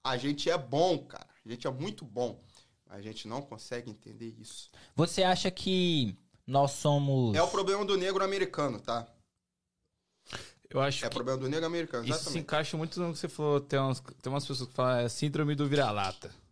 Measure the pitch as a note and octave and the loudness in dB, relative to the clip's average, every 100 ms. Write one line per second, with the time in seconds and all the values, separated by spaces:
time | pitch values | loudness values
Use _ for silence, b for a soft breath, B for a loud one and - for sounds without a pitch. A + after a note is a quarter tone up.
0 | C3 B2 C#3 C#3+ E3 E3+ B2 C#3 F3+ D3+ | 0 0 -2 0 0 0 0 2 4 2
1 | - - - _ A2 A#2+ C#3+ B2+ F3+ G#3 | -2 -18 -18 _ -12 -6 -6 -4 -8 -8
2 | C3 G#2 A#2+ - b b b b _ G2 | -10 -4 -4 -4 b b b b _ -14
3 | G#2+ G#2 G#2+ B2 C#3 A2 - A#2+ B2 G#2 | -12 -12 -8 -8 -8 -16 -10 -10 -10 -16
4 | A2+ A2 A#2 A2+ A2 - - B B - | -18 -14 -14 -14 -18 -18 -18 B B 0
5 | E3+ - F#3 F3+ F#3+ F3+ F#3+ F#3 F3 D#3 | 0 4 4 4 0 -2 0 4 4 4
6 | A2+ F#2 _ _ - C#3 C#3 - D3+ C#3+ | 0 -4 _ _ 0 4 4 2 2 4
7 | C#3 C3+ A#2+ G#2+ F3+ G3 F#3 G3+ G3 G3 | 4 4 4 4 4 4 2 0 2 2
8 | F#3 F#3+ F#3+ G3 F#3+ - C#3+ G#2 - A#2 | 2 2 0 0 -2 0 -2 -2 -4 -4
9 | A#2 _ _ _ _ _ _ _ _ _ | -4 _ _ _ _ _ _ _ _ _
10 | _ _ B B B B _ C3 C#3 C3+ | _ _ B B B B _ 0 0 0
11 | A#2 - B2 C3 C3 D#3 E3 E3+ D#3+ B2 | -4 -2 -2 -2 0 -2 -2 -2 -4 -4
12 | A#2+ D#3+ D#3 D#3+ D3 D3+ D3+ D#3+ D#3+ - | -2 -2 -2 -6 -2 -2 0 -4 -4 -4
13 | F3 D#3+ D#3+ - D3+ C#3+ C#3+ C#3 C3+ C3 | -4 -4 -8 -2 2 2 2 0 2 -2
14 | - - C3 C#3 C#3 C3+ B2+ - B2+ B2 | -6 -10 -4 -4 -4 -6 -6 0 2 4
15 | A#2+ - D3 D3 D3 D3 D3 C#3+ B2 G#2 | 0 0 -2 0 0 2 2 4 2 2
16 | F#2+ - D#2+ - _ | -2 -4 -14 -16 _